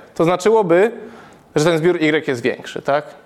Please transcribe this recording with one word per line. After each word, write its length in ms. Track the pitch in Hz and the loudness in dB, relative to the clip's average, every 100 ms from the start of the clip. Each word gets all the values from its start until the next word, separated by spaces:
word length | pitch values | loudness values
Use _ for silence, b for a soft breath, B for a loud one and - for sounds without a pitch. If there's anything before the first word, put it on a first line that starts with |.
| - | -12
to 100 | - | -2
znaczyłoby, 680 | 165 180 214 220 180 175 226 - B B B B B | 0 2 2 2 4 2 2 -2 B B B B B
że 100 | 151 | 0
ten 140 | 160 165 | 0 2
zbiór 180 | 170 175 | 0 2
Y 320 | 156 151 147 | 0 0 -2
jest 140 | 123 | -2
większy, 400 | 117 - - - | -4 -4 -10 -8
tak? 220 | - 147 - - | -2 -2 -4 -18